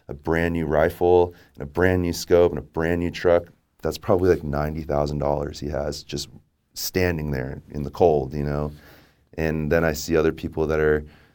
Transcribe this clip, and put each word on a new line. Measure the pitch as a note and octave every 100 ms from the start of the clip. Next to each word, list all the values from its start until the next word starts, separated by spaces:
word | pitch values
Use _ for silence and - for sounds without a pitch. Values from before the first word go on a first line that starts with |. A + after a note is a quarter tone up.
| -
a |
brand | C#2+ D#2+ E2 E2+
new | E2 D2+
rifle | D2+ E2 - F2 F2+ F2 - _
and | -
a | C#2+
brand | E2+ F#2 F#2
new | E2+
scope | E2 - F2 F2
and | D2+
a |
brand | - E2+ E2 F2
new | E2+
truck, | - F2+ E2+ - _ _ _
that's | D#2 -
probably, | - F#2 F#2
like, | E2+
ninety | D2+ C#2+ D2+ D#2+
thousand | D2+ D2 D2 D2
dollars | C#2+ C#2+ D2 -
he | C#2+
has | C#2 D2 D2
just | - D2 - - _ _ _
standing | - - F#2 F2+ D#2+ D2+
there | C2+ C2 D2 -
in | D2+
the | C#2
cold, | - F2 D2+ C2
you | D2
know? | C#2+ D2 D2 D2 - - _ _ _ -
And | D#2+ D#2+ D2+
then | E2
I | E2
see | D2+ - D#2+
other | D#2+
people | D#2 E2 D#2+ D2+
that | D#2
are, | D#2 D2+ D2+ - _